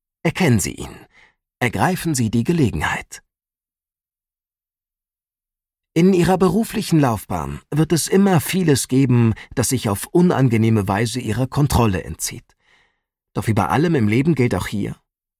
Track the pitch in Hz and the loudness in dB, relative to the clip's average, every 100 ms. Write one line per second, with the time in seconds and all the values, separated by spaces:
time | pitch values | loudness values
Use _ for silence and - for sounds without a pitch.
0 | _ _ 170 - 165 107 - - 69 - | _ _ -6 0 2 0 -2 -10 -16 -18
1 | - _ _ _ _ - 120 95 147 190 | -20 _ _ _ _ -6 -4 -2 -2 -2
2 | 165 127 110 117 117 170 110 76 - - | -4 -2 -2 0 0 0 0 -2 -4 -6
3 | - - _ _ _ _ _ _ _ _ | -12 -20 _ _ _ _ _ _ _ _
4 | _ _ _ _ _ _ _ _ _ _ | _ _ _ _ _ _ _ _ _ _
5 | _ _ _ _ _ _ _ _ _ 160 | _ _ _ _ _ _ _ _ _ 2
6 | 185 180 170 180 185 196 220 214 - 160 | 4 4 2 2 2 0 -2 -6 0 2
7 | 135 107 - 87 69 73 - 147 156 165 | 2 -2 -6 -8 -8 -10 -4 -2 0 0
8 | - 190 196 160 - 185 165 131 - 131 | 2 2 4 2 0 0 2 0 2 2
9 | 131 123 113 - - - 110 123 107 98 | 4 4 2 0 -6 -4 -2 -2 -2 -4
10 | - 170 180 131 131 110 113 110 92 98 | -2 2 2 4 2 4 4 2 2 -2
11 | 117 123 110 107 131 139 147 - 113 90 | -2 -4 -6 -4 -4 0 0 2 0 0
12 | - 82 - - - _ _ _ _ _ | -6 -10 -12 -12 -20 _ _ _ _ _
13 | _ _ _ 101 113 104 76 113 170 151 | _ _ _ -6 -2 -2 0 0 0 0
14 | 104 117 156 139 120 92 - 101 110 - | 2 0 0 0 0 -2 -6 -6 -8 -10
15 | _ _ _ | _ _ _